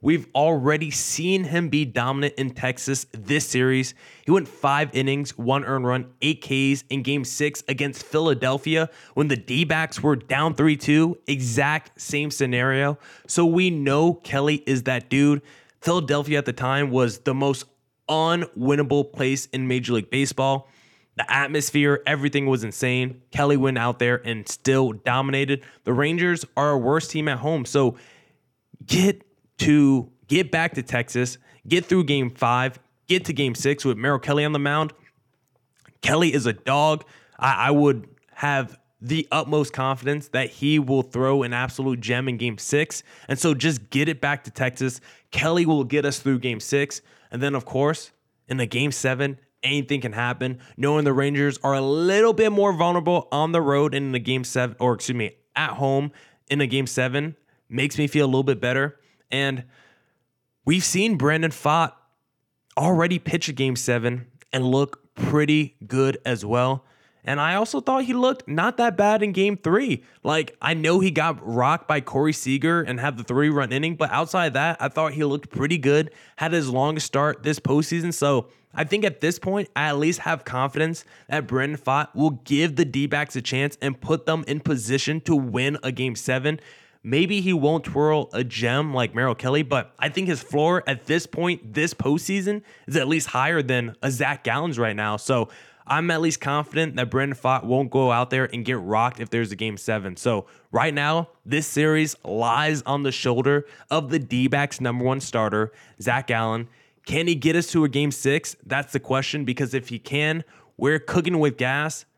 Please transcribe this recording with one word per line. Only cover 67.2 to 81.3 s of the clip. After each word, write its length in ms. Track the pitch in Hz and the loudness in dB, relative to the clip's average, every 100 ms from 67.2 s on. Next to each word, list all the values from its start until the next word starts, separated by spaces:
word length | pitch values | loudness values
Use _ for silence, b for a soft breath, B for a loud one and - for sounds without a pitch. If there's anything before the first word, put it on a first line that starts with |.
And 160 | - 143 | -6 -2
I 140 | 156 190 | 0 0
also 260 | 220 285 | -2 -2
thought 240 | 247 262 254 | 0 0 0
he 80 | |
looked 340 | 247 254 254 - | 0 0 0 -4
not 300 | 151 202 247 | -2 0 2
that 200 | 240 175 | 0 2
bad 240 | 208 214 | 2 2
in 100 | 208 | 0
Game 240 | 185 202 202 | 0 0 0
three. 480 | 160 196 269 139 b b | 0 0 0 -4 b b
Like, 340 | - 156 151 - | -2 -2 -2 -4
I 140 | 139 | -2
know 260 | 165 156 180 | 0 2 4
he 120 | 190 | 2
got 280 | 151 160 147 101 | 2 0 -2 -4
rocked 400 | 117 127 165 - | 0 2 2 0
by 140 | 151 | -2
Corey 320 | - 135 151 | 0 0 0
Seager 480 | 151 - 139 156 170 | 0 -2 0 2 0
and 180 | 160 127 | 0 -2
had 160 | 139 120 | -4 -4
the 80 | |
three-run 480 | 117 123 151 143 131 | -2 2 2 2 0
inning, 240 | 131 160 165 | 0 -2 -2
but 140 | 156 | 0
outside 460 | 120 160 185 165 127 | 0 0 0 0 0
that, 220 | 156 160 | -2 -2
I 60 | 135 | -4
thought 260 | 156 156 | -2 -2
he 100 | 147 | 0
looked 280 | 147 147 - | -2 -2 -6
pretty 260 | - 139 170 | -4 -2 0
good, 340 | 135 147 156 B B B | 4 2 2 B B B
had 140 | 160 | -2
his 180 | 170 139 | 0 0
longest 360 | 127 143 156 - | 0 0 -2 -2
start 380 | 139 151 - | 0 0 0
this 160 | 147 151 | -4 -2
postseason. 520 | - 143 156 170 170 | 0 0 2 -2 -4
So 360 | 165 147 135 113 b b | 0 2 2 0 b b
I 120 | - 156 | -6 -2
think 200 | 202 214 | 0 -2
at 160 | 143 | 0
this 160 | 156 175 | -2 -2
point, 320 | 190 196 196 - | -4 -4 -4 -4
I 140 | 151 | -2
at 80 | 143 | 2
least 240 | 156 175 | 0 0
have 240 | - 160 - | -4 -6 -4
confidence 600 | 127 135 147 160 165 - B | -2 -2 0 -2 -4 -12 B
that 160 | B | B